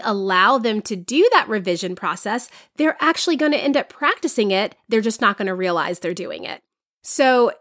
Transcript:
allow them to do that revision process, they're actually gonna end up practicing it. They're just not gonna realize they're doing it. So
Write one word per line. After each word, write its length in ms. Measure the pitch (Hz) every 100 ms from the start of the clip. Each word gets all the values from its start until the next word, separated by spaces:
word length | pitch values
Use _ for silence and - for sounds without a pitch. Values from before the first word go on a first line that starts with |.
| -
allow 520 | 202 190 180 196 262
them 240 | 226 214
to 120 | - 196
do 320 | 175 262 453
that 160 | 403 -
revision 460 | 214 185 175 180 180
process, 540 | 180 156 202 233 - - - -
they're 200 | 311 -
actually 340 | 320 330 - 311
gonna 220 | 302 294
end 180 | 277 277
up 140 | -
practicing 640 | - 285 466 320 - 208
it. 220 | 190 214 - -
They're 140 | 220
just 180 | 220 220
not 180 | 220 202
gonna 160 | 196
realize 460 | 185 185 170 151 175
they're 140 | 180
doing 320 | 175 175 - -
it. 160 | - _ _ _ _ -
So 460 | - 262 254 240 -